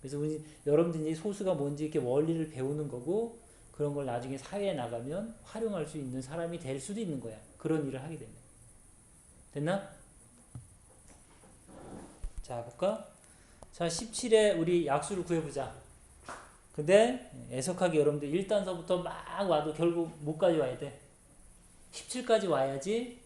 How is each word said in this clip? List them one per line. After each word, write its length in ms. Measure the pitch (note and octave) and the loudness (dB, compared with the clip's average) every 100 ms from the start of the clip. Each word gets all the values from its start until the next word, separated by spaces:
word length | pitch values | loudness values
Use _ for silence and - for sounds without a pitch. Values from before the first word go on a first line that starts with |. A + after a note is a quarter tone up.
그래서 180 | C3 C#3+ | -6 -4
우리 260 | D3+ D#3 - - - | -2 -4 -8 -8 4
여러분들이 480 | D3 F3 D#3+ D#3 | 6 6 2 -2
소수가 400 | D#3+ G#3+ G3 F#3+ | -2 -2 -2 0
뭔지 300 | D#3+ C#3+ C#3+ | 0 0 -2
이렇게 140 | D3+ D#3 | -2 0
원리를 500 | B2 C3 D#3+ E3 D#3+ | 2 4 4 2 -2
배우는 380 | C3 C3 D3 D3 | -4 -4 -2 -4
거고, 520 | B2 B2+ G3 A#3 - - - - | -6 -2 -2 -2 -6 -20 -20 -20
그런 220 | - D3 | -4 -2
걸 120 | C#3+ C#3 | -2 -2
나중에 300 | A#2+ B2+ C3+ | -4 -4 -8
사회에 360 | - G3+ G3+ | -6 -4 -2
나가면 640 | D#3 A#2+ A#2 B2 E3 A3 - | -2 -4 -6 -6 -6 -8 -12
활용할 420 | - G#3+ A3+ G3 D3 | -14 -6 -4 -2 -4
수 120 | D3+ | -6
있는 220 | C3+ B2+ | -6 -6
사람이 380 | B2+ D#3+ E3+ E3+ | -6 -6 -6 -6
될 220 | D#3+ C3+ | -6 -6
수도 180 | C3 G3+ | -6 -6
있는 220 | G#3+ C#3 | -4 -4
거야. 180 | A2+ G#2+ - - | -8 -12 -18 -8
그런 280 | D#3+ D#3+ C#3 | 0 0 0
일을 160 | C3 | -6
하게 160 | C#3+ D#3+ | -8 -12
되면. 160 | A2+ - - - - - - - - - - - - | -14 -18 -20 -20 -20 -20 -20 -20 -20 -20 -20 -20 -12
됐나? 360 | C#3+ D3 G3 - - - - - - - - - - - - - - - - - - - - - - - - - - | -4 -2 -2 -4 -18 -20 -20 -20 -20 -18 -18 -18 -20 -20 -20 -20 -20 -20 -20 -20 -20 -20 -20 -16 -16 -16 -10 -10 -8
자, 220 | - A#2+ | -8 -8
볼까? 440 | A#2 - F#3 A3 - - - - - - - | -8 -2 0 0 -6 -20 -20 -20 -20 -20 -20
자, 180 | - E3+ | -4 -2
십칠에 680 | E3 A3+ - B3 A3 G#3+ | -2 -4 -4 6 8 8
우리 300 | F3 D#3+ F3 D3+ | 4 4 4 4
약수를 360 | C#3 D3 G3 | 0 0 -4
구해보자. 480 | E3 E3+ D#3 C#3 B2+ - - - - - - - - - - | 0 0 0 -4 -6 -8 -20 -20 -20 -20 -16 -16 -16 -20 -18
근데 580 | - D3 G3 A#3 B3+ - B2+ A#2 | -6 8 8 8 2 -8 -16 -8
애석하게 480 | B2+ C3+ F3 F3+ D#3 | -4 -2 2 4 6
여러분들 280 | C#3+ D3 C#3+ | 4 4 0
일 200 | D#3+ F#3+ | -2 2
단서부터 540 | G#3 F#3+ F3 E3 F3+ | 0 0 -4 0 0
막 460 | E3+ - - F3+ G3 | 0 -8 -10 -4 2
와도 240 | D#3 D3+ | 2 2
결국 380 | D3+ E3+ E3+ E3 - | 2 2 2 -2 -4
뭐까지 360 | D3 D#3 F#3 D#3+ | -6 2 4 4
와야 180 | C3 B2+ | 2 -2
돼? 240 | C#3 - - - - - - - - - - | -8 -10 -20 -20 -20 -20 -20 -20 -20 -20 -16
십칠까지 560 | - - B3+ B3 A3 G3 | -16 -8 -8 2 4 4
와야지. 720 | C#3+ C3+ C#3 F3+ A3+ B3 - | 2 2 0 -2 -2 -2 -10